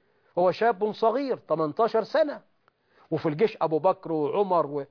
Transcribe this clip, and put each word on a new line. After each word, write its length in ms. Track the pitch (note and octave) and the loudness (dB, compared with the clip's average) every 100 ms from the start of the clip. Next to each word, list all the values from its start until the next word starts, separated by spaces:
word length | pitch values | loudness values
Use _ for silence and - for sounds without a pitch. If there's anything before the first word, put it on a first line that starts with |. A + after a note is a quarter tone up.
| _ _ _ - | _ _ _ 0
هو 140 | F3+ | 0
شاب 400 | - A3+ F#3+ G#3+ | 2 0 2 -2
صغير، 460 | G3 A3+ B3 C#4 F#3+ | 0 0 0 -4 -6
تمنتاشر 680 | - D#3 D#3 D3 A3+ A3+ | -4 -2 -2 0 2 2
سنة، 380 | A3 C#4+ D4+ A3+ _ _ _ _ _ _ - | 0 0 0 -4 _ _ _ _ _ _ -6
وفي 180 | D#3 E3 | -4 -2
الجيش 280 | D3+ G#3+ - | 2 0 0
أبو 180 | D#3+ D#3 | -2 2
بكر 320 | F3+ F#3 D#3+ | 2 0 -2
وعمر 540 | D#3 C#3+ G3 G3+ F3 C#3+ | -2 -2 0 0 0 0
و-، 200 | C#3+ C#3 | -4 -10